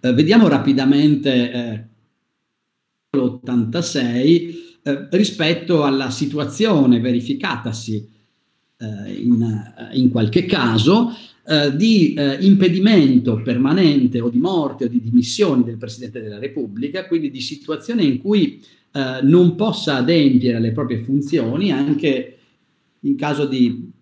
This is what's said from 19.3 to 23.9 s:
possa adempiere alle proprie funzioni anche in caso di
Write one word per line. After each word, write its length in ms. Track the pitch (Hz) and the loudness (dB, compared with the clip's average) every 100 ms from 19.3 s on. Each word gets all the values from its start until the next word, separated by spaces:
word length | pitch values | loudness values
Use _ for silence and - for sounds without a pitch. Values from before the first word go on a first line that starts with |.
| 170 180 - | 6 6 2
possa 400 | 214 - - 135 | -2 -2 -2 -2
adempiere 600 | 123 170 143 123 123 113 | 2 4 4 2 2 0
alle 160 | 113 | -2
proprie 300 | 113 117 117 | -2 -4 -6
funzioni 680 | 117 139 143 160 113 139 202 | -2 -4 0 -2 -2 -2 -2
anche 640 | 135 143 147 156 131 - - _ _ _ _ _ _ | 0 0 0 0 -2 -6 -16 _ _ _ _ _ _
in 160 | 143 135 | -4 -2
caso 280 | 151 147 | -2 -2
di 460 | 139 131 120 104 - | -2 2 0 0 -10